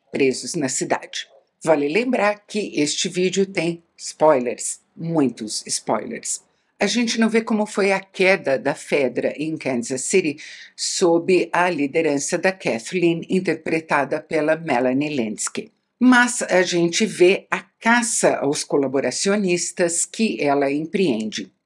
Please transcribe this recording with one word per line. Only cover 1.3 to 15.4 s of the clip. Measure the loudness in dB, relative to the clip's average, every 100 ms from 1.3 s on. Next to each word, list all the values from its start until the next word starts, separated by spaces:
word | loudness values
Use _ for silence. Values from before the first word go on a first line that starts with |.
| -20 _ _
Vale | 0 2 2
lembrar | 0 0 0 0 -2
que | _ -6 -4
este | -2 -2 0 -4
vídeo | 0 0 0 0
tem | 0 -2 -4 _ _
spoilers, | -16 2 4 4 0 -6 -8 -10 _ -12
muitos | -2 2 0 0 -8 -8
spoilers. | -6 -8 -2 -4 -4 -10 -8 -10 _ _ _ _
A | 0
gente | 0 0 0
não | 2
vê | 2
como | 0 -2
foi | -2 0 0
a | 0
queda | -4 2 4 4 2 0
da | 0
Fedra | -4 -2 0 0 0 -4 -4
em | -6 -4
Kansas | -4 -4 -4 -6
City | 0 0 0 -6 -12 -20 -20
sob | -8 -6 0 4 4 4 2 2
a | 2 2
liderança | 0 -2 0 0 0 -2 0
da | 0
Kathleen, | -2 -4 -4 -4 0 0 0 0
interpretada | -2 0 -4 -2 -4 0 -2 0 -4
pela | -4 -2 0 0
Melanie | 0 0 2 0 -2
Lynskey. | -2 -4 -4